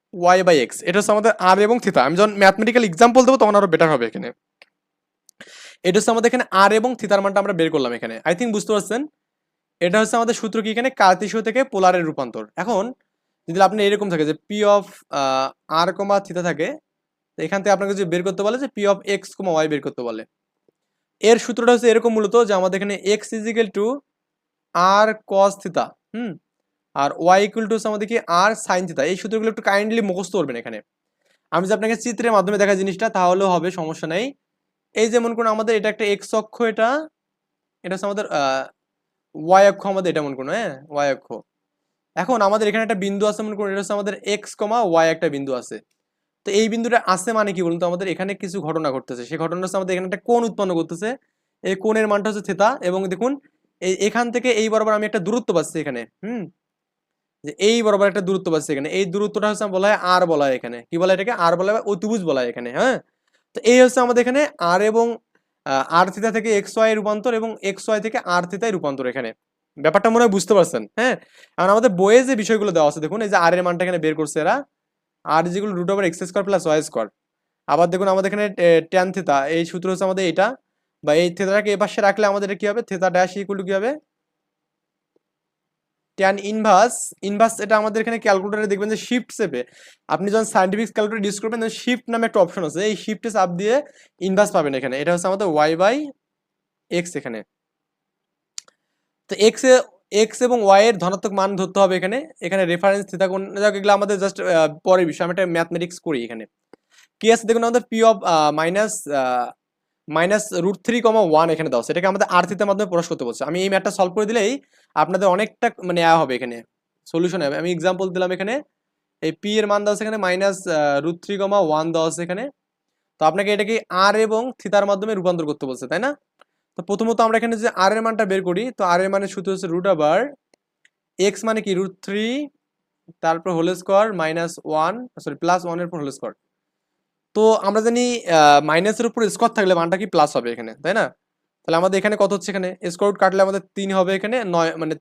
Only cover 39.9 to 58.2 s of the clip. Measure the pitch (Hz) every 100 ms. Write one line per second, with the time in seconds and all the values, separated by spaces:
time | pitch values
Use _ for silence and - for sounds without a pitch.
39.9 | 190 180 151 147 131 131 208 196 131 151
40.9 | 147 143 131 - 110 - _ _ _ _
41.9 | _ _ 160 180 233 196 214 208 220 220
42.9 | 202 196 196 208 208 214 202 202 196 196
43.9 | 208 208 190 196 202 - - - 240 196
44.9 | 165 165 160 160 139 139 123 - 107 _
45.9 | _ _ _ _ _ 202 196 220 226 226
46.9 | 226 - 185 233 220 202 185 170 170 175
47.9 | 175 190 160 190 196 196 185 151 160 151
48.9 | 131 - 123 120 156 160 180 185 190 185
49.9 | 180 185 190 - 240 226 208 190 165 160
50.9 | 170 214 269 _ _ _ _ 185 190 214
51.9 | 220 214 202 214 208 196 185 214 269 180
52.9 | 185 190 185 247 285 _ _ _ - 185
53.9 | 190 208 233 240 240 254 220 220 214 220
54.9 | 214 214 214 175 240 220 170 151 165 147
55.9 | 123 113 _ 202 240 170 _ _ _ _
56.9 | _ _ _ _ _ 147 147 202 233 214
57.9 | 196 202 202